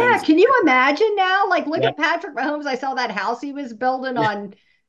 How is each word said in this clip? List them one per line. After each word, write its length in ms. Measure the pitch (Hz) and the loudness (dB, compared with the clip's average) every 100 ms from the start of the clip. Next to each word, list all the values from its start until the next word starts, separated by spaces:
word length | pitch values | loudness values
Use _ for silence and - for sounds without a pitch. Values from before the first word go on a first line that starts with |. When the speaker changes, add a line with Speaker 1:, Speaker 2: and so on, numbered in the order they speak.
| 480 | 4
Speaker 1:
Things 100 | 415 | 2
Speaker 2:
can 160 | - 311 | 2 4
you 140 | 466 523 | 6 6
imagine 520 | 330 254 262 294 440 415 | 4 4 2 2 0 2
now? 320 | 370 381 403 | 2 2 2
Like, 180 | 349 262 | 0 0
look 160 | 320 | -2
Speaker 1:
Yeah. 60 | - | -2
Speaker 2:
at 80 | - | 0
Patrick 380 | 294 330 392 285 | 0 -2 -4 -6
Mahomes. 300 | 294 294 294 | -4 -4 -4
I 80 | 254 | -6
saw 180 | 269 | -4
that 160 | 254 240 | -4 -4
house 300 | 202 196 247 | -4 -6 -6
he 120 | 285 | -8
was 200 | 277 269 | -10 -10
building 440 | 214 254 262 262 240 | -6 -4 -2 -4 -2
Speaker 1:
Yeah. 120 | 220 | -2
Speaker 2:
on 260 | 208 202 - _ _ | -4 -8 -16 _ _